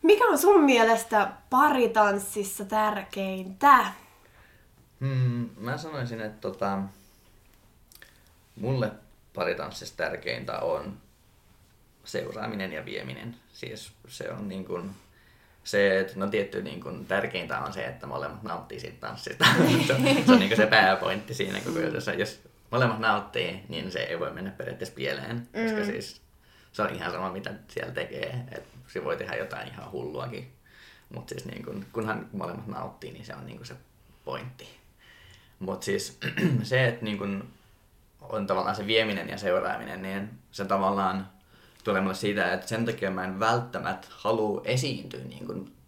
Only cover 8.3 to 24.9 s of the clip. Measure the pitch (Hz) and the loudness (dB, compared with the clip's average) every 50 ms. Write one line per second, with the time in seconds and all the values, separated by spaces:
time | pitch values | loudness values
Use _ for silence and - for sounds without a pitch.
8.3 | _ _ _ _ _ - 101 123 135 131 113 107 - - - - - _ _ _ | _ _ _ _ _ -6 -2 -2 0 0 0 -2 -4 -8 -20 -20 -20 _ _ _
9.3 | _ - 90 90 90 87 76 - - - - - - - 82 76 - - - - | _ -4 -2 -2 -2 -4 -6 -10 -10 -12 -14 -14 -6 -6 -4 -4 -4 -6 -6 -6
10.3 | - - - - - - - - - - 73 101 98 - _ _ _ _ _ _ | -6 -6 -6 -8 -6 -4 -2 -2 -2 -2 -4 -8 -12 -14 _ _ _ _ _ _
11.3 | _ _ _ _ _ _ _ _ _ _ _ _ _ _ _ - - - - - | _ _ _ _ _ _ _ _ _ _ _ _ _ _ _ -8 -6 -6 -6 -6
12.3 | 98 110 110 113 110 101 95 92 78 76 - - 50 50 - 64 65 - - 120 | -8 -6 -6 -6 -4 -4 -6 -6 -6 -8 -10 -8 -8 -8 -8 -8 -10 -10 -10 -12
13.3 | 117 - _ _ _ - - 113 - - - - - _ _ - - - - - | -14 -14 _ _ _ -14 -12 -12 -10 -12 -14 -16 -20 _ _ -20 -14 -10 -8 -8
14.3 | - - 104 101 92 95 92 - 90 87 87 98 98 - - - _ - _ - | -8 -8 -8 -8 -6 -8 -6 -6 -6 -6 -6 -8 -12 -14 -20 -20 _ -20 _ -20
15.3 | - _ _ _ _ _ _ - - 104 101 98 95 95 95 95 - 95 98 101 | -20 _ _ _ _ _ _ 0 4 4 6 6 6 4 2 0 -2 -4 -4 0
16.3 | 101 107 98 - - 98 95 - 71 90 - - 90 - - - 95 98 - - | 0 0 0 0 -2 -6 -6 -6 -8 -8 -10 -10 -10 -10 -6 -2 0 0 0 0
17.3 | - 92 85 - 85 - 69 73 69 - - 62 - - 71 69 - 71 71 73 | -4 -6 -6 -4 -4 -4 -4 -6 -6 -6 -8 -8 -8 -10 -12 -8 -8 -6 -6 -8
18.3 | 76 - 104 - 85 80 - - - - - - - - - 55 - - - - | -8 -10 -10 -8 -8 -8 -10 -12 -14 -12 -12 -14 -14 -12 -12 -12 -10 -10 -10 -12
19.3 | - - - - - 170 170 - - - - - - - 254 269 277 - 233 - | 0 4 6 6 8 8 6 6 6 6 6 4 4 4 6 6 6 6 10 10
20.3 | 254 233 190 196 220 208 214 - 110 110 101 95 98 - - 90 95 101 - - | 10 10 10 6 6 4 6 8 8 8 8 8 6 4 2 -2 -2 -2 -4 -8
21.3 | 113 - 98 95 95 101 - - - - 90 87 - - - - 85 87 101 - | -4 -4 -2 -2 -2 -4 -4 -4 -2 -2 -2 -2 -4 -4 -4 -4 -2 -2 -2 -4
22.3 | - - - - _ _ _ - - 123 127 117 110 107 113 110 104 104 101 - | -4 -12 -20 -20 _ _ _ -4 0 2 2 2 2 0 2 2 2 2 0 -4
23.3 | - - 87 87 92 98 98 - 82 80 71 92 - - - - - - - 67 | -4 -4 -4 -2 -6 -8 -10 -8 -8 -8 -6 -6 -4 -4 -4 -4 -4 -4 -4 -6
24.3 | - - 92 98 - - - - - - - - | -6 -6 -8 -10 -8 -8 -10 -10 -8 -8 -10 -10